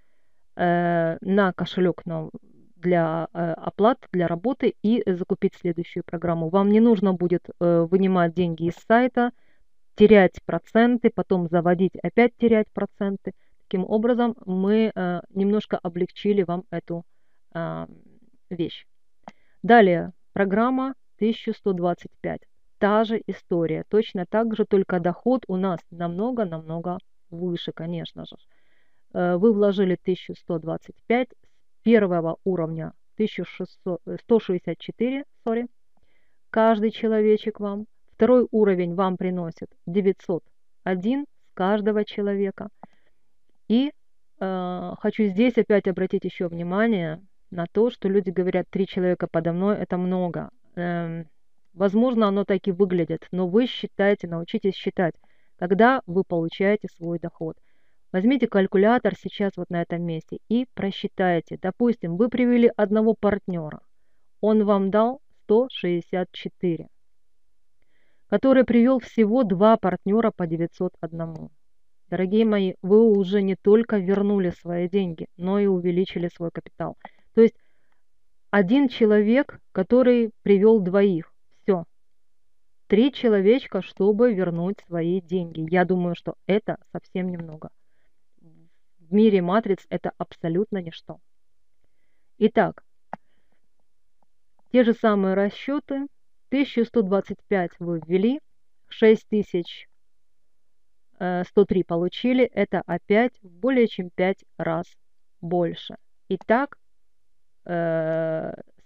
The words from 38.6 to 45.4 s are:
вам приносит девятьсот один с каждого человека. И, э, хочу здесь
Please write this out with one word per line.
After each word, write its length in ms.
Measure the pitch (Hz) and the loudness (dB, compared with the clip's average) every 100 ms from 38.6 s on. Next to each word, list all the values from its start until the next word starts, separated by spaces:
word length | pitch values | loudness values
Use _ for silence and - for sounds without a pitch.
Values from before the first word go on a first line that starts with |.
| 202 185 175 | 2 2 -2
вам 240 | 175 185 180 | -2 -2 -2
приносит 580 | 185 180 165 - 185 - - | -4 -4 -8 -12 -18 -16 -4
девятьсот 560 | 196 190 185 - 165 - _ - - | 0 0 0 -4 -6 -8 _ -20 -10
один 400 | 185 185 208 277 | -4 -2 -2 -4
с 300 | 285 _ _ - | -6 _ _ -4
каждого 500 | 185 208 202 208 208 | 0 0 0 -2 -4
человека. 640 | - 202 202 196 - 208 - - - - - _ _ - - - | -4 -4 -2 -4 -6 -16 -18 -20 -20 -20 -20 _ _ -20 -16 -2
И, 240 | 233 285 - _ - - - | 0 0 -6 _ -20 -20 -8
э, 540 | 190 185 180 180 180 185 | -6 -4 -6 -8 -10 -6
хочу 240 | 208 - | -4 -2
здесь 340 | 208 185 | -2 2